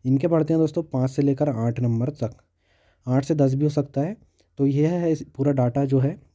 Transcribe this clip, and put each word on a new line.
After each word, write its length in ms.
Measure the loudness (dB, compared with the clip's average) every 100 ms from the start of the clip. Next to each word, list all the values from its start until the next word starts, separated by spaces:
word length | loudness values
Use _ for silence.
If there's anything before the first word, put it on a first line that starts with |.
इनके 240 | 0 2 2
बढ़ते 240 | 2 2
हैं 80 | 2
दोस्तों 220 | 0 -2
पाँच 260 | -4 -2 -2
से 120 | 0
लेकर 260 | 0 0 -2
आठ 320 | -2 -2 -2
नंबर 300 | -2 0 -2
तक, 180 | -4 -8 -8 _ _ _ _ _ _ -2
आठ 180 | -2
से 100 | 0
दस 200 | 2 2
भी 100 | 2
हो 60 | -2
सकता 300 | -2 -4 -4
है। 160 | -6 -8 _ _ _ -2
तो 80 | 0
यह 260 | 2 0
है 180 | 0 -2
इस 100 | -2 -6
पूरा 240 | -2 0
डेटा 300 | 2 0 0
जो 140 | 2 2
है 180 | 0 -2 _